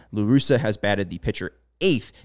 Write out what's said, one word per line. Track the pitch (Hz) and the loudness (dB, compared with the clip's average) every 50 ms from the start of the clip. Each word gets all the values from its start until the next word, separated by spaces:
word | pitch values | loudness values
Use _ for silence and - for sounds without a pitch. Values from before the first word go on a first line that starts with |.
| - - | -16 -8
La | - 107 104 | -4 -2 2
Russa | 107 131 139 - - 139 - | 4 4 4 4 4 0 2
has | - 110 104 | 2 -2 -2
batted | - - 101 101 101 98 85 | -2 0 0 0 0 -2 -4
the | 85 87 | -6 -8
pitcher | - 117 - - 92 - _ _ _ _ _ - | -6 -6 -6 -6 -8 -10 _ _ _ _ _ 0
eighth | 180 196 147 107 - - _ - | 0 2 2 0 -4 -10 _ -20